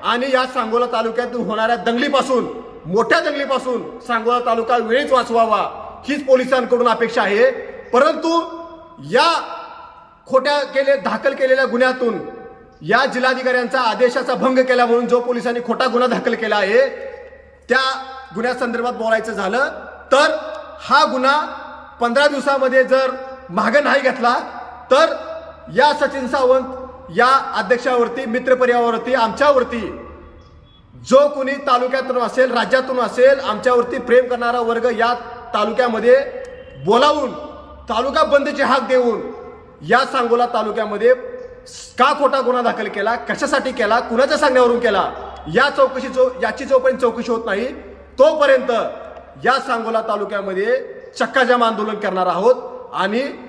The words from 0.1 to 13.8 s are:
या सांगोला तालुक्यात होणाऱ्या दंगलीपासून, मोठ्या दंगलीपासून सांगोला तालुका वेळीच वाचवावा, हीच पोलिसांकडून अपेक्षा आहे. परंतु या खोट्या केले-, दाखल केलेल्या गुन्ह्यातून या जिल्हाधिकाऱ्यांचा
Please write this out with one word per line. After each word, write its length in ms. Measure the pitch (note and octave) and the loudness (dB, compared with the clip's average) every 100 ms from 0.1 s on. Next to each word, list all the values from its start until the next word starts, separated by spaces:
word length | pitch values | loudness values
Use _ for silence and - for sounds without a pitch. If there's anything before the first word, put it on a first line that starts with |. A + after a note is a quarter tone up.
| A#3 C4+ | -2 2
या 120 | B3+ B3+ | 0 0
सांगोला 400 | B3+ A3 A3+ A#3+ | -4 -2 0 0
तालुक्यात 500 | A#3+ A3+ A3+ B3 B3 | -2 -2 -2 -4 -4
होणाऱ्या 400 | G3 G#3+ A3 A#3 | -4 -2 0 0
दंगलीपासून, 720 | G3+ A#3 C#4+ C4+ B3 B3+ E3+ - - - D#3 | 0 0 0 0 2 0 -2 -8 -14 -16 -4
मोठ्या 340 | G3 A#3 D#4+ | -2 2 2
दंगलीपासून 800 | D#4+ C#4+ C4+ C4 B3+ A#3 - - - | 2 -4 -2 -2 -2 -6 -6 -14 -4
सांगोला 320 | A#3 A3+ A#3+ | -2 0 0
तालुका 380 | A#3+ A3+ A3+ B3 | 0 -2 2 0
वेळीच 340 | A3 A#3+ D4 | 2 0 4
वाचवावा, 580 | C4 A#3 A#3 A3+ G#3 E3 - - - - | 2 2 2 4 2 0 -6 -16 -14 -6
हीच 180 | C#4+ C4+ | -6 4
पोलिसांकडून 640 | B3+ B3+ C4 A#3+ B3 B3 | 4 4 0 2 2 2
अपेक्षा 340 | A3 A3+ B3 | 2 0 0
आहे. 300 | G3+ G3+ B3+ - - - - | 0 4 4 2 -10 -14 0
परंतु 480 | A#3 D4+ D#4+ E4 E4 - - - - - - | 4 4 2 0 0 -2 -12 -16 -18 -20 -20
या 400 | C#3+ A3+ E4 D#4+ - - - - - - - _ - | -2 2 4 2 -4 -12 -14 -18 -20 -20 -20 _ 0
खोट्या 320 | C4 C4+ D4 | 0 2 0
केले-, 380 | C4+ C4+ C#4 C#4 | 0 -2 0 0
दाखल 360 | A3+ A3 C#4 | 0 -2 -2
केलेल्या 320 | C4+ C4 C4 B3+ | 0 2 2 2
गुन्ह्यातून 540 | A#3 B3+ B3+ A#3+ F#3+ - - - - - - | 2 0 2 -2 -2 -8 -12 -18 -20 -20 -16
या 240 | D3+ A3+ C4 | 0 2 2
जिल्हाधिकाऱ्यांचा 760 | B3 C4 B3+ B3+ B3+ A#3+ C4 | 0 0 0 0 0 0 0